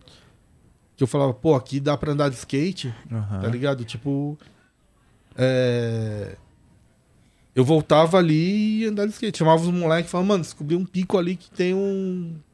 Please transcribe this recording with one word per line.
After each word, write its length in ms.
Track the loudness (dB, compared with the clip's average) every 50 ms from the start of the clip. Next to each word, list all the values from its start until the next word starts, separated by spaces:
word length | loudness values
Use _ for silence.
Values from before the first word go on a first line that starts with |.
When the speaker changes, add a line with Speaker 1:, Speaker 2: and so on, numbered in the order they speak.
| _ -20 -20 -20 _ _ _ _ _ _ _ _ _ _ _ _ _ _ _
Speaker 1:
que 80 | -2 -2
eu 40 |
falava, 260 | 0 2 2 2 0 0
"Pô, 220 | 0 2 2 2
aqui 240 | 2 2 -4 -6 -2
dá 180 | -2 -2 -2
pra 140 | -2 -2 -4
andar 180 | 0 0 0 0
de 60 | -2
skate", 580 | -6 -8 -4 -2 -2 -2 -2 -4 -6 -8 -10 -10 -12 -12 -8
Speaker 2:
Aham. 300 | -6 -6 -4 -4 -4 -4
Speaker 1:
tá 60 | -4
ligado? 360 | -4 -4 -2 -2 -2 -4 -4 -6
Tipo, 540 | -10 -12 -8 -6 -4 -4 -4 -4 -6 -8 -12 -16 -20 _ _ _ _ _ _ _ _ _ _ _ _ _ _ _ _ _
é, 1000 | 0 0 2 2 2 2 2 0 0 -2 -2 -2 -4 -4 -4 -6 -6 -8 -10 -12 -16 -20 _ _ _ _ _ _ _ _ _ _ _ _ _ _ _ _ _ _ _ _ _ _
eu 80 | 2 4
voltava 520 | 6 4 2 4 4 6 6 6 6 4
ali 640 | 4 4 4 4 2 2 2 0 0 0 0 0 0 -2
e 20 |
andava 220 | -2 -2 -2 -2
de 60 | -4 -4
skate. 240 | -4 -6 -6 -2 2
Chamava 220 | 4 4 4 4 4
os 60 | 0
moleques 380 | 0 0 2 2 2 0 0 -2
e 20 |
falava, 160 | -2 -2 2
"Mano, 160 | 2 2 0 0
descobri 320 | -6 -10 -12 -4 -2 -2
um 100 | -2 -2
pico 320 | -4 -4 -4 -2 0 0
ali 180 | 0 0 -2 -4
que 140 | -6 -10 -14
tem 240 | -6 -4 -2 0 0
um 600 | 0 -2 -2 -4 -4 -4 -4 -6 -6 -8 -10 -12 -14 -18 _